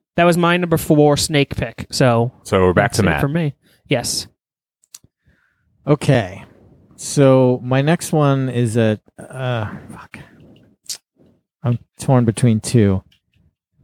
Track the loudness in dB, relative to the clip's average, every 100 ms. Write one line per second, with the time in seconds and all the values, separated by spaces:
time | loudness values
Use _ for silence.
0 | _ 0 2 2 0 0 0 -2 2 4
1 | 4 2 0 -2 -2 -4 -10 -10 -10 0
2 | 2 2 -2 -6 -4 2 2 2 0 0
3 | 0 0 -2 -2 -4 -6 _ _ -6 -4
4 | -4 -8 -10 _ _ _ _ _ _ -20
5 | _ _ _ _ _ _ _ _ -2 0
6 | 2 0 -2 -10 -20 _ _ _ _ -18
7 | -6 2 4 6 4 0 -2 -2 0 -2
8 | -2 0 0 0 -2 -2 -2 0 0 -2
9 | _ -20 -18 -10 -6 -6 -6 -10 -18 -20
10 | -20 -20 -20 _ -20 -20 _ _ -18 -18
11 | _ _ _ _ _ _ -6 -4 -8 -8
12 | 0 2 0 0 0 0 0 2 2 0
13 | -6 _ _ _ _ _ _ _